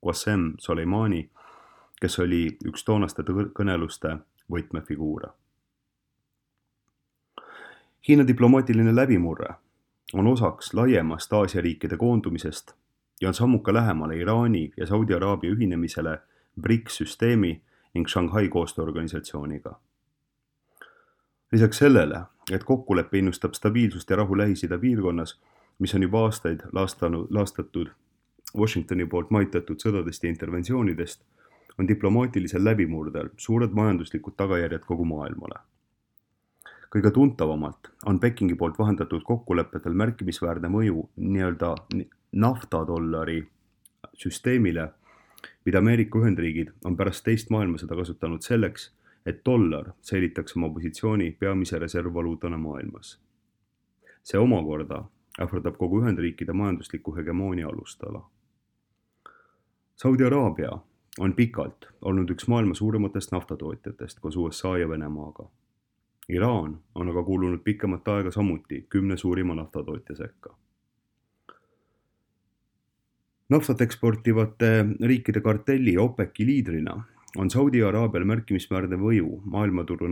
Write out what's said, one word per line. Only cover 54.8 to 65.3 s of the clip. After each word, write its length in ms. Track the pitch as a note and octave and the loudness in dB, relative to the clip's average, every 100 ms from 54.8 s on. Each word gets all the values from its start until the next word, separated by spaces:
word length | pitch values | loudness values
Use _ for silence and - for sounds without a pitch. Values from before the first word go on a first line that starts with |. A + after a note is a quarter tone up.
| D2 C#2+ - _ _ - | -6 -10 -12 _ _ -8
ähvardab 400 | F2 F2+ E2+ - | -6 -4 -4 -4
kogu 240 | F2 G2+ | 0 0
Ühendriikide 500 | A#2+ E2+ E2+ E2 E2 | 2 0 -2 -6 -6
majandusliku 600 | F2+ G2+ E2+ - D2+ - D#2+ | -2 -2 -4 -6 -12 -10 -8
hegemoonia 560 | D#2+ E2+ G2 F2 D#2 | -6 -4 -4 -4 -6
alustala. 560 | - - - - - - _ _ _ _ _ _ _ _ _ - _ _ _ _ _ _ - | -10 -14 -16 -14 -14 -16 _ _ _ _ _ _ _ _ _ -20 _ _ _ _ _ _ -4
Saudi 320 | C3 B2+ B2+ | 2 4 4
Araabia 480 | C#3+ A2+ D#2 C#2+ - - _ _ - | 4 2 0 -6 -8 -14 _ _ -4
on 140 | F#2+ F2+ | -2 2
pikalt 540 | A#2 - C#2 - - - - | 0 0 -6 -8 -20 -10 -2
olnud 220 | F#2+ F2+ | 0 0
üks 140 | F2+ - | -4 0
maailma 240 | A#2 G#2 | 0 2
suurematest 600 | E2+ G#2+ G#2+ G2 G2 - F#2 | 0 -2 0 -2 -4 -6 -6
naftatootjatest 840 | - F2+ D2+ - - - - - | -6 -10 -10 -10 -12 -12 -14 -12
koos 140 | E2 F2+ | -8 -4
U 60 | E2 | -4
S 120 | - F#2 | -4 -4
A 120 | F2+ | -2
ja 80 | E2 | -2
Venemaaga. 540 | D#2 D2+ D2+ D2+ | -4 -6 -8 -12